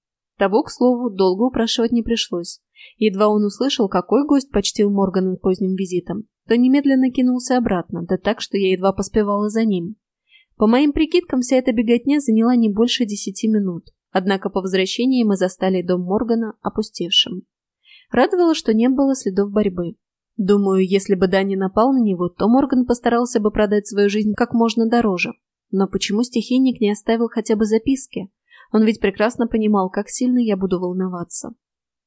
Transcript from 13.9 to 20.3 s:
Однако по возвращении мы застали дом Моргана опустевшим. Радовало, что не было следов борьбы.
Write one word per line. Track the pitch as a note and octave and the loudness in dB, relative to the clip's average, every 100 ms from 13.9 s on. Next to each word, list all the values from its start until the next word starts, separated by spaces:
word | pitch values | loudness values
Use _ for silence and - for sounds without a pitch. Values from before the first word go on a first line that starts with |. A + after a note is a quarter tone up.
| _ _ | _ _
Однако | G3 F#3 F#3+ G3 | -4 0 -2 -2
по | F#3+ | -4
возвращении | F#3 F#3 F#3+ - B3+ B3+ | -2 -2 -2 0 0 2
мы | A3 G3 | 2 0
застали | F#3 - F#3+ F#3 | -2 -2 -2 -2
дом | F3 F3+ | -2 -2
Моргана | F3+ G#3+ A#3 A3+ A3 - | -2 -2 0 -2 -4 -8
опустевшим. | G#3 - A3 - E3+ - - F#3 - _ _ _ _ - _ | -8 -6 -6 -6 -4 -2 -4 -6 -14 _ _ _ _ -20 _
Радовало, | A#3 E4 F4+ E4+ | 0 2 2 2
что | D#4 - | 0 0
не | A3 B3 | 2 2
было | C4+ C4+ | 2 0
следов | C4 G3 F#3+ G3+ | 0 -2 -2 0
борьбы. | G#3 G3+ F3+ E3+ - _ _ _ | 0 0 -2 -8 -10 _ _ _